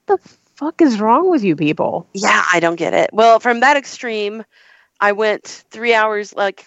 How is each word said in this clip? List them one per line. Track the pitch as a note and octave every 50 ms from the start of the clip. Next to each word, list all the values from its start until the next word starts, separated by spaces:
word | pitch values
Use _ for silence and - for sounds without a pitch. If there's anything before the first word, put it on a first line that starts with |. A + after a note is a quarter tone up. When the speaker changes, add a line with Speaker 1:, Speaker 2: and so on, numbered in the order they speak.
| _
Speaker 1:
"What | - G4+ F4+ _
the | - _ _ _ _ _
fuck | - C#4+ D4+ - -
is | E4+ C#4+ A3+ G3+
wrong | G#3 A3 A#3 C#4+ F4+ F#4+
with | F4 D4 G3+
you | G3 D#3
people?" | D3+ E3 D3 E3 - - - - D#3 F3 _ -
Speaker 2:
Yeah, | G3 G3 - D3 - F#2+ - F3+
I | E3+
don't | E3 E3 E3+ E3
get | E3 - -
it. | - E3 - -
Well, | G3+ A3+ A#3 A3+ A3
from | - B3 A#3+ A#3
that | B3 C4+ D4 C#4+
extreme, | C4 - - - - A#3+ A3+ G#3+ G#3 G3+ G#3+ A3 G#3+ _ _ _ _ _ _ _ _ _ _ -
I | G3+ G#3
went | G3+ G3 A3 G#3+ G#3 - - - - - _ _
three | - A3 A3+ A#3 A#3
hours, | A3 G#3+ A3 G#3+ G#3 G#3 G3 -
like, | - G3+ G3 F#3 -
a | -